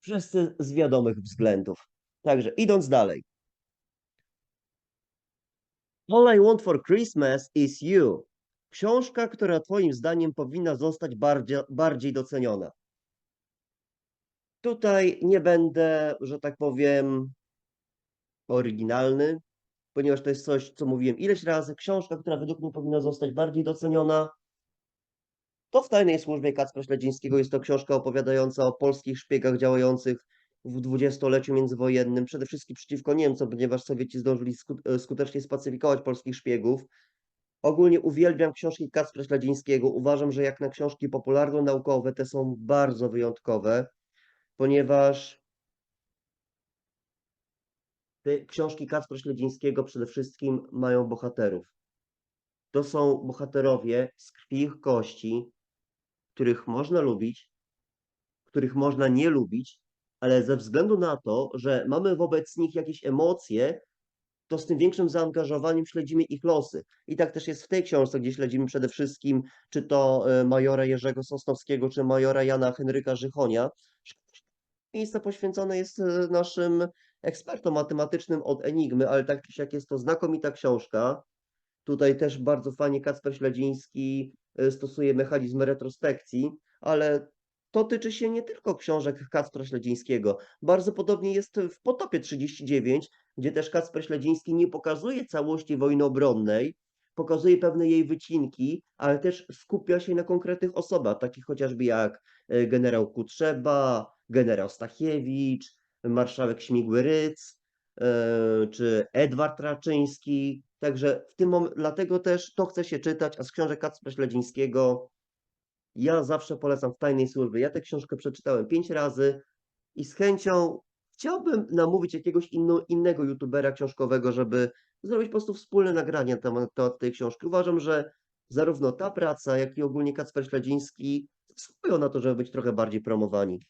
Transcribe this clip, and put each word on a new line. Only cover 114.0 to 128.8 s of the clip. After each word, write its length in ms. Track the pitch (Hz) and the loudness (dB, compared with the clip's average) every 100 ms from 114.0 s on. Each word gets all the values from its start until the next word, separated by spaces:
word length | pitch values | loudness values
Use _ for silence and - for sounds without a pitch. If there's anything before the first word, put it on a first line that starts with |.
| 139 | -14
Śledzińskiego 1000 | 135 131 120 123 - 135 123 127 123 127 _ _ _ _ _ _ _ _ - | -4 -2 -2 -4 -4 -2 2 2 0 -6 _ _ _ _ _ _ _ _ -4
ja 280 | 135 165 | 0 0
zawsze 340 | 135 156 - 143 | 0 -4 -4 -6
polecam 360 | 143 139 127 | -2 -2 -4
W 40 | 120 | -4
tajnej 300 | 147 135 131 | -2 0 0
służbie. 320 | 135 123 110 | 0 -2 0
Ja 100 | 139 | -2
tę 120 | 151 | -2
książkę 340 | - 147 135 135 | -8 -10 -8 -8
przeczytałem 520 | 143 131 - 127 107 | -8 -8 -2 -2 0
pięć 220 | 165 170 | -2 -2
razy 520 | 156 143 127 139 139 _ _ _ _ _ - | -2 -2 2 0 0 _ _ _ _ _ -14
i 100 | 139 | -12
z 80 | |
chęcią 680 | - 202 196 196 180 170 - _ _ _ | 0 0 2 2 2 2 -2 _ _ _
chciałbym 540 | _ 302 359 349 233 - | _ -6 -2 0 -2 0
namówić 420 | 165 165 185 175 | 2 2 2 -2
jakiegoś 340 | 160 175 170 170 | -4 0 -2 -2
inno-, 340 | 165 170 170 165 | -2 2 2 2
innego 340 | 170 175 156 | 0 2 2
youtubera 480 | 139 135 131 139 139 | -2 -4 -2 0 0
książkowego, 600 | 135 139 - 131 131 123 | -2 -8 -4 0 0 0
żeby 400 | 120 120 123 123 - _ _ | 0 0 0 0 -4 _ _
zrobić 240 | 196 226 214 | -4 -2 0
po 40 | |
prostu 220 | 214 214 | -4 -4
wspólne 400 | 202 - 196 190 | -10 0 2 4
nagranie 420 | 165 147 156 127 120 | 2 0 -2 0 -2
na 60 | |
temat, 320 | 123 120 120 | -2 -2 -4
temat 260 | - 123 123 | 0 -2 0
tej 120 | 123 | -6
książki. 360 | 123 120 120 170 | -4 -6 -6 -2
Uważam, 320 | 180 175 175 | 0 2 0
że 320 | 147 156 151 _ _ _ _ | 2 -2 -2 _ _ _ _
zarówno 420 | 127 156 147 | 0 0 2